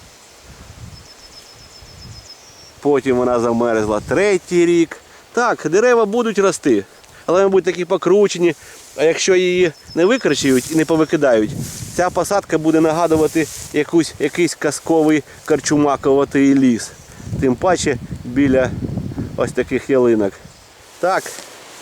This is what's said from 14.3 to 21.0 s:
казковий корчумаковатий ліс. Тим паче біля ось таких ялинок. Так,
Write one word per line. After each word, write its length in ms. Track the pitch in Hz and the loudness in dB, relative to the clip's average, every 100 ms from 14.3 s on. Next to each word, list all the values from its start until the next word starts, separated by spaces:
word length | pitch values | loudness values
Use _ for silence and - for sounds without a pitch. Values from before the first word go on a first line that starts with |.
| - 170 - | -2 -2 -2
казковий 680 | 151 139 - 165 156 156 - - - | -6 -6 -2 2 2 2 -2 -10 -2
корчумаковатий 1080 | 151 - 147 147 135 147 135 139 143 139 139 | -2 0 0 2 0 0 2 2 2 2 4
ліс. 360 | 131 113 - - - - - - | 2 0 -4 -16 -20 -18 -12 -4
Тим 140 | 135 123 | -2 0
паче 420 | 185 170 - 127 - - | 0 0 -2 -4 -6 -12
біля 480 | 120 123 143 131 127 98 - - - - 117 - | -6 0 2 2 0 -4 -8 -8 -8 -10 -10 -4
ось 140 | 123 | -4
таких 380 | - 120 127 - | -4 -4 -4 0
ялинок. 440 | 135 123 113 101 - - - - - - | 2 4 2 0 -4 -20 -20 -20 -20 -20
Так, 240 | - | -6